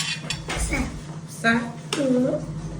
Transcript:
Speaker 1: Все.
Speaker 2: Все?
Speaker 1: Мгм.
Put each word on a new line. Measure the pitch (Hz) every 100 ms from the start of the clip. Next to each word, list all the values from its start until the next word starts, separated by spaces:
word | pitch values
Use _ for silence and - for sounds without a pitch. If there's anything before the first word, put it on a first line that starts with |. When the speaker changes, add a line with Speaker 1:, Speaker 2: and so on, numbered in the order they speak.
| - - - - - -
Speaker 1:
Все. | - 269 - - - - -
Speaker 2:
Все? | - 233 233 - - - 311
Speaker 1:
Мгм. | 262 247 269 311 - - -